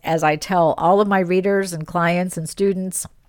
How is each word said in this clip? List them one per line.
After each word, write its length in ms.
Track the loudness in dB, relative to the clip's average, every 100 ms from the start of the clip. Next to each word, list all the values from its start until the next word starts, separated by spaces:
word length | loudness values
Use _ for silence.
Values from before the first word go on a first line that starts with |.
as 180 | -4 0
I 140 | 0 0
tell 380 | 0 2 2 2
all 220 | 2 4
of 80 | 4
my 100 | 2
readers 540 | 2 0 2 0 -2
and 140 | -6 -6
clients 500 | -2 0 0 -2 -6
and 120 | -8
students, 580 | -2 0 0 -4 -6 -10 -16